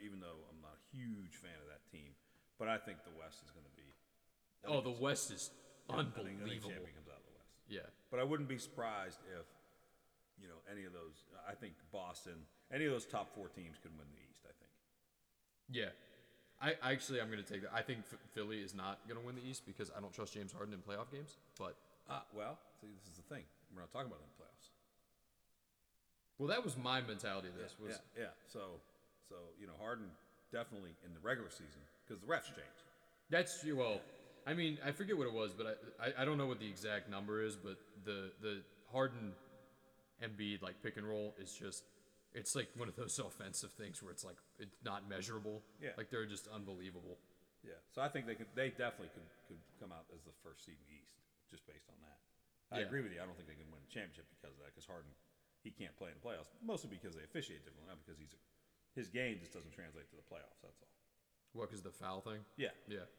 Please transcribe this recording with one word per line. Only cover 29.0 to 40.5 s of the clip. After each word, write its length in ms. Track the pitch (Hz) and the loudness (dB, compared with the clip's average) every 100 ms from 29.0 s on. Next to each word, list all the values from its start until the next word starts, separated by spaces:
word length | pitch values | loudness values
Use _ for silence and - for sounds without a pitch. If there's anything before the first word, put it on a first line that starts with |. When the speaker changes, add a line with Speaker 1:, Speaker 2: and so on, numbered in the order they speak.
| - - - | -20 -20 -14
Speaker 1:
so, 60 | 92 85 - | -12 -12 -10
you 60 | 101 | -10
know, 60 | 80 | -6
Harden 260 | 110 120 101 78 - - - | -2 -2 -4 -10 -18 -20 -4
definitely 420 | 120 117 104 92 82 | -2 0 -4 -8 -10
in 80 | 90 | -10
the 80 | 82 | -2
regular 300 | 98 127 95 | 2 2 2
season 300 | - 78 71 73 - - | -6 -10 -12 -16 -16 -10
'cause 120 | 104 | -6
the 60 | 104 | 2
refs 200 | 151 - | 2 2
change. 240 | - 71 - - - - - - | -8 -10 -14 -20 -20 -20 -14 6
Speaker 2:
That's, 360 | 165 175 - | 8 8 4
well, 300 | 151 139 120 | 4 8 8
Speaker 1:
Yeah. 60 | 101 - - - - - | 8 2 -10 -14 -4 2
Speaker 2:
I 80 | |
mean, 240 | 160 165 147 | 6 6 6
I 80 | 135 | 2
forget 240 | 143 196 196 | 2 6 6
what 80 | 127 | 6
it 60 | |
was, 200 | 113 107 | 6 4
but 140 | 95 110 107 - - | 4 2 2 -2 2
I, 60 | 117 | 2
I, 140 | 127 | 6
I 20 | |
don't 140 | 135 151 | 8 8
know 80 | 135 | 6
what 140 | 117 | 4
the 80 | 107 | 2
exact 420 | 98 107 104 95 | 0 4 4 4
number 320 | 101 101 107 | 0 4 4
is, 140 | 110 104 | 4 2
but 200 | 95 95 - - | -2 -4 -8 -8
the, 260 | 101 101 95 - | -2 0 0 -2
the 220 | 107 98 92 - - | 0 0 -4 -14 0
Harden 420 | 127 131 117 107 87 - - - - - - - - | 6 6 4 -2 -4 -10 -18 -18 -20 -20 -20 -20 -6
Embiid, 400 | 113 104 104 | -4 0 2